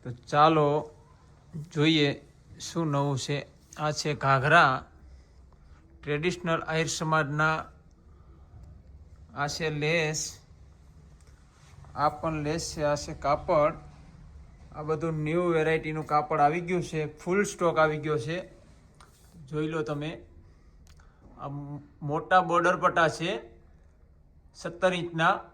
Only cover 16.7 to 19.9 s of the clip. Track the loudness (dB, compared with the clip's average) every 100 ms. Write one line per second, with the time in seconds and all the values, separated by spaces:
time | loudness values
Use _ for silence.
16.7 | -4 -2 -6 -6 -8 -2 0 0 0 0
17.7 | 4 2 2 -2 -2 -2 -8 -10 -20 -20
18.7 | -20 -20 -20 -20 -20 -20 -20 -10 -4 -4
19.7 | -4 -4